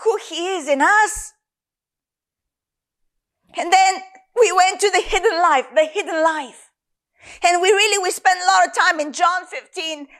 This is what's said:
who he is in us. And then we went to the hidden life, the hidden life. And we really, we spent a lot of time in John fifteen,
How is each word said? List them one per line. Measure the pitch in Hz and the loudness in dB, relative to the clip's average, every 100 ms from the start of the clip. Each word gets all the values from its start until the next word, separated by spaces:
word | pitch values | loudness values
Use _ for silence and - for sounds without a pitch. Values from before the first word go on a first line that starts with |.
who | 440 415 - | -2 -2 -6
he | 320 349 381 | -8 -6 -6
is | 285 | -2
in | 277 | 0
us. | 320 415 415 - - _ _ _ _ _ _ _ _ _ _ _ _ _ _ _ _ _ _ _ _ _ _ - | 2 4 2 -4 -14 _ _ _ _ _ _ _ _ _ _ _ _ _ _ _ _ _ _ _ _ _ _ -8
And | 320 | 0
then | 381 381 370 381 - _ 466 | 2 2 0 -10 -20 _ 0
we | 427 | 2
went | 359 370 381 | 4 2 0
to | 403 | 0
the | 370 | 0
hidden | - 392 370 330 | 0 0 0 2
life, | 349 277 254 | 2 2 0
the | 311 311 | 0 0
hidden | 403 392 330 | -4 -6 -2
life. | 320 311 254 - _ _ _ _ _ _ - - | 0 -2 -8 -18 _ _ _ _ _ _ -20 -2
And | 349 349 | 0 2
we | 370 | 2
really, | 403 427 403 | 4 2 0
we | 359 | -2
spent | - 392 370 | -2 0 0
a | 359 | 2
lot | 381 359 | 2 2
of | 370 | 2
time | 359 330 | 0 0
in | 294 | -6
John | 262 349 359 359 | -2 -2 -2 -8
fifteen, | 285 - 370 320 302 285 | -14 -14 -10 -10 -10 -14